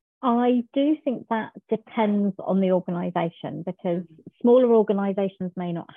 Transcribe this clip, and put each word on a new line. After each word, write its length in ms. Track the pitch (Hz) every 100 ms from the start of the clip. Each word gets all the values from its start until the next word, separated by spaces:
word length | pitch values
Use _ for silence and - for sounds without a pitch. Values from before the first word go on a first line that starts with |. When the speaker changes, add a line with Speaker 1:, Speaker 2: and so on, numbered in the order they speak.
| _ _
Speaker 1:
I 440 | 262 240 247 247 240
do 240 | 277 285 302 277
think 220 | 226 -
that 240 | 226 208 - -
depends 680 | 220 - - 214 208 202 -
on 200 | - 190
the 120 | 185
organisation, 920 | 180 180 175 175 175 170 - 139 151
because 400 | 175 170 185 175
Speaker 2:
Mm-hmm. 180 | 170 160 - -
Speaker 1:
smaller 320 | 240 254 240 226
organisations 800 | 214 202 196 196 196 - 180 185
may 160 | 175
not 160 | 170 -